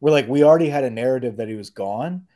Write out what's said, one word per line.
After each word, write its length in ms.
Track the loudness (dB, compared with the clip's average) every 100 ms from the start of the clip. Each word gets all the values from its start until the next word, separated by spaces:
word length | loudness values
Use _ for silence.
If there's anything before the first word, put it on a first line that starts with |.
We're 100 | 2
like, 180 | 2 2
we 140 | 4
already 240 | 6 6 4
had 160 | -2
a 60 | -4
narrative 460 | -2 -2 -2 -4 -8
that 100 | -8
he 60 |
was 160 | -10 -12
gone. 560 | -10 -8 -6 -8 -10 -14